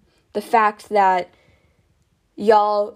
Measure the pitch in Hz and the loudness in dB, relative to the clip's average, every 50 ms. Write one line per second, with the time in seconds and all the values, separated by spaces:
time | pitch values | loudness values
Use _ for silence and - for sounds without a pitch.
0 | _ _ _ _ _ _ _ 208 202 - 240 226 214 208 214 - - - 208 208 | _ _ _ _ _ _ _ -12 -6 -2 0 0 0 0 -2 -6 -12 -4 -2 0
1 | 196 190 185 180 175 - _ _ _ _ _ _ _ _ _ _ _ _ _ _ | 2 2 0 0 -4 -8 _ _ _ _ _ _ _ _ _ _ _ _ _ _
2 | _ _ _ _ _ _ _ - 208 208 214 208 208 208 208 208 208 214 - | _ _ _ _ _ _ _ -4 0 2 2 2 2 0 -2 -4 -4 -4 -6